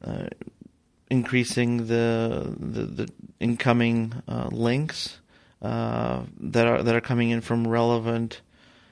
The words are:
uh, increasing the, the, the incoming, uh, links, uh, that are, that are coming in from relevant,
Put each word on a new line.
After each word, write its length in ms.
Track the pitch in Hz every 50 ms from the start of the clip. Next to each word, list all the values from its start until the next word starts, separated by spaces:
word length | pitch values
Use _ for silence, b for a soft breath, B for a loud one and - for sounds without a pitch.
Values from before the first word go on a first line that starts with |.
uh, 260 | - - - - 50 50 - - - - _ - - - _ _ _ _ _ _ _ -
increasing 800 | 123 127 120 - 127 127 120 120 - 123 120 120 120 120 117 110
the, 680 | 117 117 117 117 117 113 113 113 - - - - - -
the, 260 | - - - - -
the 260 | - 60 - - - - - - - - -
incoming, 720 | - 117 117 113 - 123 120 120 117 117 117 117 113 113 117 123 - -
uh, 180 | 120 117 123 123
links, 680 | - 113 113 117 123 135 156 156 - - - - - - _ b b b b b b b
uh, 600 | - 104 117 117 117 117 117 117 120 120 - - 123 - - -
that 260 | - - - 117 117
are, 160 | 117 117 - 98
that 120 | 117 113
are 60 | 117
coming 300 | - - 127 120 117 117
in 100 | 117 117
from 260 | 113 - 117 117 113 113
relevant, 720 | 113 117 117 117 120 117 110 117 117 117 117 113 - - - b b b b b b b b b